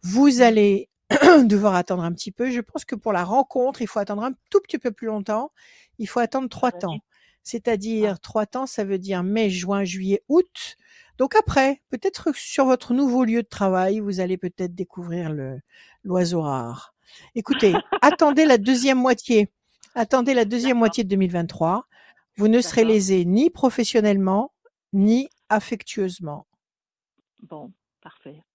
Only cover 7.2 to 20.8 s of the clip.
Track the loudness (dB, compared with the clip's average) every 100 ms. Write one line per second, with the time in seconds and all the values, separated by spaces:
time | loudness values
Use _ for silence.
7.2 | _ _ -12 -6 -4 -4 -2 -2 -2 -4
8.2 | -6 -6 -4 -6 -8 -6 -6 -6 -4 -4
9.2 | -2 -2 -2 -2 -4 -4 -4 -6 -4 -4
10.2 | 2 0 0 -8 -16 -16 _ _ _ -4
11.2 | 0 0 2 2 0 -2 _ -6 -6 -4
12.2 | -6 -6 -6 0 2 0 0 0 0 0
13.2 | 0 -2 -4 -4 0 0 0 -2 -4 -4
14.2 | -4 -4 -8 -8 -10 -8 -12 -10 -10 -8
15.2 | -6 -8 -10 -12 _ _ _ _ -4 -2
16.2 | 0 -2 -4 -6 -8 -12 -18 _ _ -20
17.2 | -12 -10 -4 2 2 2 -2 2 2 4
18.2 | 2 4 4 4 2 0 2 2 0 -2
19.2 | 2 2 2 _ _ _ -12 -6 0 0
20.2 | 2 2 0 0 0 2